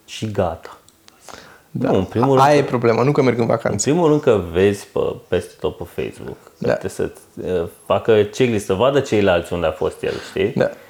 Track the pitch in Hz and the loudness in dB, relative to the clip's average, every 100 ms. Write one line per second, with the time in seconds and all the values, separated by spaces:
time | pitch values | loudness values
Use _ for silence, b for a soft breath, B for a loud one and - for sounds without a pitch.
0 | - - 110 104 87 82 - - _ _ | -20 -10 -6 -2 -2 -4 -14 -20 _ _
1 | _ B B B B B B - - 110 | _ B B B B B B -4 0 0
2 | 92 107 135 131 139 147 135 123 113 113 | 0 0 2 4 6 4 2 0 2 2
3 | 131 147 131 117 117 117 - - 123 170 | 2 2 2 2 0 0 0 -2 0 2
4 | 160 151 135 104 87 82 101 101 - - | 4 4 4 2 2 2 2 2 -4 -4
5 | - - - 87 - - 80 - 85 - | -4 -6 -4 -4 -4 -6 -6 -6 -10 -8
6 | 57 - - - - - 117 - 98 - | -10 -10 -14 -16 -20 -6 -2 -2 -4 -6
7 | 85 - - - 87 90 87 - - 98 | -6 -8 -18 -10 -4 -4 -4 -8 -2 0
8 | - 107 104 - 127 107 98 95 127 143 | 4 2 2 0 0 0 -2 0 2 2
9 | - 107 98 87 85 87 80 - 85 - | 0 2 2 2 0 -2 -2 -2 -6 -4
10 | - - - - 104 - - B | -6 -8 -8 -4 -2 0 -2 B